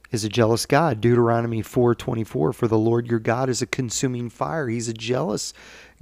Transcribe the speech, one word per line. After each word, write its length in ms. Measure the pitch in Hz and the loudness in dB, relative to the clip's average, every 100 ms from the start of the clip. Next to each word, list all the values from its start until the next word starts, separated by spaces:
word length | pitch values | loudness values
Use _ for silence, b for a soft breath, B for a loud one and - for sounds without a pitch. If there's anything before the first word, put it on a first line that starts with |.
| - | -8
is 120 | 113 | -4
a 60 | 107 | -2
jealous 380 | 107 110 113 - | 2 4 4 2
God." 340 | 143 165 117 | 2 2 2
Deuteronomy 640 | 120 120 117 117 117 113 | 2 4 4 2 0 -4
four 320 | 104 135 120 | -2 2 2
twenty-four, 580 | 117 - 123 107 127 151 | 2 -2 -4 -4 0 -2
"For 160 | 123 117 | 0 2
the 80 | 110 | 2
Lord 300 | 110 117 120 | 2 2 0
your 140 | 117 | -2
God 280 | 113 117 131 | 0 0 0
is 140 | 117 | -2
a 40 | 123 | -2
consuming 640 | - 123 - 131 123 120 | -4 -4 -2 -4 -4 -8
fire." 400 | - 139 160 131 | -6 -4 -4 -4
He's 200 | 117 113 | -4 -6
a 40 | |
jealous 600 | 113 110 127 165 - - - B B B B | -6 -2 -2 -2 -4 -6 -14 B B B B